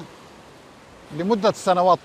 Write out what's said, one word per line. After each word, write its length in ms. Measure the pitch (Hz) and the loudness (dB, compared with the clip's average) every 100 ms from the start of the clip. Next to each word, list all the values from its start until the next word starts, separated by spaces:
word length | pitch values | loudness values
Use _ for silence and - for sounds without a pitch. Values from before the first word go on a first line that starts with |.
| 160 - - - - - - - - - - 147 | -8 -20 -20 -20 -20 -20 -20 -20 -20 -20 -16 -8
لمدة 340 | 180 226 208 | -4 0 0
سنوات 480 | - - 180 180 170 | -2 0 2 2 2